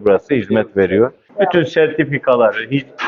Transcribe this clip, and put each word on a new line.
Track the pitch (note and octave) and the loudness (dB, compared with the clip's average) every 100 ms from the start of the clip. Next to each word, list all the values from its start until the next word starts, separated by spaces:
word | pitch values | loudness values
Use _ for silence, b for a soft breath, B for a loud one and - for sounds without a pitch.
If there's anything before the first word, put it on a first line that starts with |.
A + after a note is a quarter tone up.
burası, | G#2 G2 - | 2 0 0
hizmet | C3+ F#2+ A2 G#2 G2 | -4 0 -2 0 0
veriyor. | F#2 G2 B2 - _ - | 0 2 0 -4 _ -4
Bütün | F#3+ F3 | 0 0
sertifikaları, | D#3 E3 D#3 D#3+ C3+ C#3 - B2 A2+ G#2+ A2+ | 0 0 0 0 -4 -4 0 2 2 0 -4
hiz-, | C#3 - - | -6 -6 -10